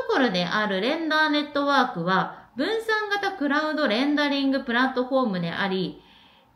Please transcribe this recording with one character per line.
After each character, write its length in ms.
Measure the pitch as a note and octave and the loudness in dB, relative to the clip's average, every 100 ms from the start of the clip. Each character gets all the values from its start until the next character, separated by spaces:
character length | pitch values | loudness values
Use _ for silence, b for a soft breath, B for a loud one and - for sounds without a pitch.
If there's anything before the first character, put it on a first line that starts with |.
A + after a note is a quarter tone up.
| C5 | 4
コ 100 | G4 | 2
ル 120 | B3 | 2
で 140 | F3+ F3 | 2 0
あ 200 | G#3+ G#3 | 0 0
る 140 | F#3 | 0
レ 140 | A#3 E4 | 0 -2
ン 140 | D#4+ | 0
ダ 180 | D#4 D4+ | 2 2
ー 20 | |
ネ 100 | D4 | 0
ッ 120 | D4 | -2
ト 140 | C#4+ C#4+ | -2 2
ワ 120 | C4+ | 2
ー 100 | B3 | 2
ク 140 | F3 E3+ | 0 0
は、 380 | F#3 - - - A3+ | 0 0 -8 -16 -4
分 120 | F4+ | -2
散 420 | A4 A4 G#4+ G4+ | -2 -2 -2 0
型 220 | G4+ G4 | -2 -2
ク 160 | F#4+ C#4+ | -2 0
ラ 200 | D4 D#4 | 0 0
ウ 60 | D4+ | 0
ド 120 | C4+ | 0
レ 180 | A3 C#4+ | 2 2
ン 100 | D4 | 2
ダ 140 | C#4+ | 2
リ 140 | C#4 | 2
ン 80 | C4+ | 0
グ 120 | C4+ | 0
プ 80 | - | 0
ラ 180 | A#3 C4 | 0 0
ッ 20 | |
ト 120 | B3 B3+ | 0 0
フ 140 | C4 | 0
ォ 40 | A#3 | 0
ー 40 | |
ム 80 | F#3 | -2
で 100 | E3+ | -4
あ 160 | - G3 | -2 -2
り、 340 | F#3+ D#3 - B B B B B | 0 -2 -6 B B B B B